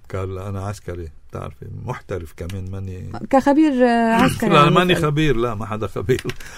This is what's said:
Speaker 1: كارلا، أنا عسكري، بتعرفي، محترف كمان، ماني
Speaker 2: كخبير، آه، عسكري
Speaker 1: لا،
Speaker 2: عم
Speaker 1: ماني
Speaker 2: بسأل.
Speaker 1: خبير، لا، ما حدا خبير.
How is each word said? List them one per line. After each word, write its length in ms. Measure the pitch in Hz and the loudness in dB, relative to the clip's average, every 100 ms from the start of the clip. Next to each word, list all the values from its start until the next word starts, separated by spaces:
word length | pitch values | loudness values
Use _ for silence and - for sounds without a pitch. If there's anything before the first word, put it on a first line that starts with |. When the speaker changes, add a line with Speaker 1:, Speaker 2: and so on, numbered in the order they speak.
| - | -8
Speaker 1:
كارلا، 400 | 95 95 95 101 | -8 -6 -8 -8
أنا 160 | 98 98 | -8 -8
عسكري، 440 | 104 - 85 82 - - | -8 -10 -10 -10 -14 -14
بتعرفي، 360 | 95 92 - - 98 101 | -12 -12 -12 -14 -12 -10
محترف 480 | - - 92 82 - | -10 -8 -10 -10 -12
كمان، 340 | 85 95 92 | -10 -8 -8
ماني 380 | 95 95 92 95 - - | -8 -10 -10 -10 -10 0
Speaker 2:
كخبير، 420 | 269 269 285 311 254 247 | 2 4 4 4 4 4
آه، 280 | 233 226 | 4 4
عسكري 360 | 226 247 - 220 | 4 4 2 4
Speaker 1:
لا، 100 | 156 | 6
Speaker 2:
عم 140 | 147 | 6
Speaker 1:
ماني 200 | 175 180 | 6 4
Speaker 2:
بسأل. 120 | - 156 | 2 0
Speaker 1:
خبير، 300 | 147 156 117 | 2 2 2
لا، 200 | 120 110 | 0 -2
ما 100 | 101 | -6
حدا 220 | 107 101 | -4 -4
خبير. 340 | - 113 127 123 - - | -4 -2 -2 -2 -8 -10